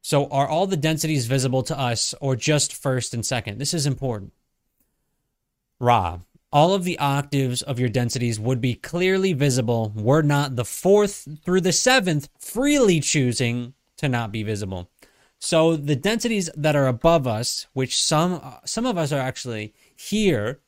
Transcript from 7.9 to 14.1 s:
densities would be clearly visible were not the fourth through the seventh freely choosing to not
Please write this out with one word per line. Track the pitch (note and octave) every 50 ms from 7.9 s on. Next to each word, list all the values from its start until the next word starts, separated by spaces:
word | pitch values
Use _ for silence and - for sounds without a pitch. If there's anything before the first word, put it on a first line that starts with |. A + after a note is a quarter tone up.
densities | G#2 B2 A#2+ A#2+ - C3+ B2 A#2+ A2+ G#2+
would | G#2+ A#2+ C3+ A#2+
be | A2+ B2+ A2+
clearly | - - - - F3 F3+ F#3 F#3+ F#3+ F#3+ F#3+ F3
visible | B2+ C#3+ C#3+ B2+ C3 A#2+ A2+ A#2+ A#2 A2+ G#2+ G#2+
were | A2 G#2 A2+ B2+ D#3+ D#3
not | D3 D3 C#3+ D3 C#3 C3
the | A#2 A#2+
fourth | - - - - F3+ G3 G#3 G#3 G3+ G3+ - - C#3 D#3 D3+ _
through | - F3+ F#3
the | E3+ F#3 -
seventh | - - B3+ B3+ C4+ G3 F#3 D#3+ D3 C#3 - _ _
freely | - - - A3 C4 C#4+ D4 C#4+ B3+ G#3 F3+ D#3+
choosing | C#3 - - D#3 C3 B2 A#2 - B2+ A#2 A#2+ B2 A#2+ A#2+ C3 _ _ _ _ -
to | -
not | C#3+